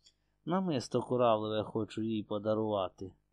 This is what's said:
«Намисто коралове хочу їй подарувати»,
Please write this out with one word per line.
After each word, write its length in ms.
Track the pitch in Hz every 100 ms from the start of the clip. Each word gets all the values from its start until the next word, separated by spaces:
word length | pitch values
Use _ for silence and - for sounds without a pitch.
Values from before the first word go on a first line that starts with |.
| - _ _ _ -
«Намисто 540 | 180 185 135 - 123
коралове 600 | - 123 120 110 107 107
хочу 400 | 98 110 104 -
їй 200 | 110 107
подарувати», 880 | 101 104 104 107 110 104 92 - 95 - _